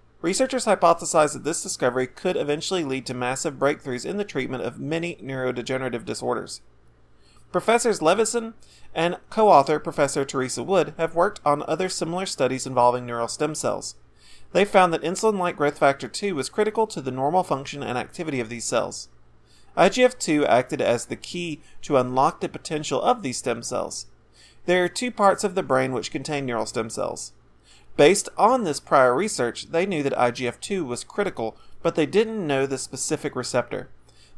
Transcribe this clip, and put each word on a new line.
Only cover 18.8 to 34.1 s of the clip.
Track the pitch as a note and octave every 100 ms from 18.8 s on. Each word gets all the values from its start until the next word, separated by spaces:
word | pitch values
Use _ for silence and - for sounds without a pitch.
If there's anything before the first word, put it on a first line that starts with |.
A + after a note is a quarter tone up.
| F#2+ - - - - - _ - - -
I | F3+
G | B3
F | B3 -
two | - D3+
acted | C#3+ A#2 B2+ C#3
as | A2 A#2 -
the | B2
key | - F3 F3 D3 - -
to | - C#3
unlock | B2+ B2+ D3 -
the | F#3+
potential | - - D3+ D#3 C#3
of | - A#3+
these | C#3+ A#2+
stem | B2+ A#2
cells. | A#2 B2 E2+ - - - _ _ - - -
There | F3+
are | F3+
two | - B3
parts | A3 G3 F#3
of | G3+
the | F3+
brain | C#3 C3 C3
which | B2+ -
contain | - - D3
neural | C3+ A2 A2
stem | B2 A2
cells. | A2 E2+ - - - _ _ _ - - -
Based | D3 G3+ - -
on | G3+ B3+
this | F#3+ C#3
prior | - D3+ B2+
research, | B2 G#3 - A#2+ - -
they | D#3+ G3
knew | E3
that | C#3 -
I | B2
G | A#2+ B2
F | -
two | - G3
was | C#3 A#2+
critical, | - - G3 - A2+ - - -
but | E3
they | E3 C#3+
didn't | F#3 A3 A3 D#3+
know | C3+ C3+
the | C3+
specific | - C#3 - D#3 D3+ B2+
receptor. | A#2+ B2 - G#2 G2 - -